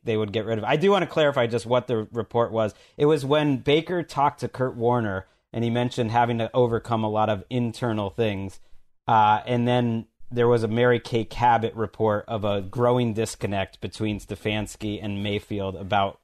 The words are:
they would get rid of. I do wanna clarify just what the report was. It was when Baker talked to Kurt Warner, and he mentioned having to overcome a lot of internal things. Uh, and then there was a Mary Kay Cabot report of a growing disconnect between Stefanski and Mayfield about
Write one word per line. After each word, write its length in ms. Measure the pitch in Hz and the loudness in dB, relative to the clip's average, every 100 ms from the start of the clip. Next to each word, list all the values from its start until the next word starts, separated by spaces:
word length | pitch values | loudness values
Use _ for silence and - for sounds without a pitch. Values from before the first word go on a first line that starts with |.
they 140 | 117 110 | -4 -2
would 160 | 107 | -2
get 120 | 107 101 | -4 -2
rid 120 | 110 | -2
of. 60 | |
I 120 | 104 151 | 0 2
do 140 | 196 | 4
wanna 160 | 202 170 | 2 2
clarify 400 | 165 147 135 117 | 2 2 2 0
just 220 | 117 113 | -2 0
what 180 | 123 123 | 0 0
the 220 | 113 107 | -4 -4
report 400 | 117 101 117 113 | -8 -2 0 0
was. 220 | 110 107 - _ - | 0 -2 -4 _ 0
It 80 | 147 | 2
was 180 | 156 | 2
when 340 | 135 151 147 127 | 2 2 2 0
Baker 440 | 143 156 165 180 | 2 2 0 -4
talked 380 | - 139 143 - | -4 0 0 0
to 80 | 120 | -6
Kurt 280 | - 127 120 | -4 -4 0
Warner, 520 | 117 120 107 95 - _ _ | 0 2 0 -4 -8 _ _
and 100 | 113 | -4
he 60 | 117 | -2
mentioned 400 | 120 123 - 113 | 0 -2 -2 0
having 300 | 120 120 117 | 2 2 0
to 100 | 110 | 0
overcome 520 | 127 120 113 - 113 | 2 2 0 -2 -2
a 60 | 107 | -2
lot 200 | 107 110 | 0 0
of 140 | 101 - | -2 -4
internal 580 | 123 117 - 123 107 101 | -4 -4 -4 -4 -2 -4
things. 500 | - 113 98 98 - - - - _ - | -2 -2 -2 -8 -12 -18 -20 -20 _ 2
Uh, 340 | 110 107 107 - | 4 6 4 2
and 220 | 123 120 | 0 2
then 400 | 123 120 113 - - - | 2 2 -2 -6 -14 -6
there 180 | 120 117 | 2 4
was 160 | 120 | 4
a 40 | 110 | 2
Mary 320 | 117 123 120 | 2 4 2
Kay 240 | - 117 | 0 -4
Cabot 500 | 104 - 120 113 113 110 | -2 2 4 4 2 -4
report 500 | 104 - 110 104 - | -6 0 0 0 -2
of 160 | 113 | -4
a 180 | 101 101 | -2 -2
growing 520 | 95 120 120 123 117 | -4 0 2 2 0
disconnect 640 | 107 110 - 101 98 92 - | -2 -4 -4 -4 -4 -4 -8
between 400 | 98 - 107 104 | -12 -6 -4 -4
Stefanski 800 | - 104 107 107 101 - 104 104 | -8 -8 -4 -4 -6 -8 -8 -6
and 220 | 107 101 | -6 -6
Mayfield 520 | 104 104 - 101 95 92 | -4 -4 -4 -6 -6 -6
about 440 | 95 104 98 - | -2 0 0 -4